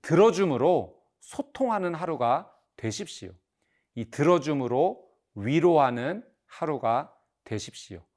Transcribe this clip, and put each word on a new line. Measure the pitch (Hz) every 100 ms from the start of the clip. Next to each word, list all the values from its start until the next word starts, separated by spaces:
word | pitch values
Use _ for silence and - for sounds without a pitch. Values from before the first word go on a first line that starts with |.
들어줌으로 | - 175 220 180 196 127 143 170 95 _ _ _
소통하는 | - - 285 - 262 214 180
하루가 | 165 175 156 120 139 202 _ _ -
되십시오. | 113 110 196 - 90 90 _ _ _ _ _
이 | - 113
들어줌으로 | - 147 175 143 147 123 123 175 240 - _ _
위로하는 | - 101 151 170 165 135 120 127 196 - _ _
하루가 | - 165 139 117 120 147 _ _ _
되십시오. | - 107 - - - 90 _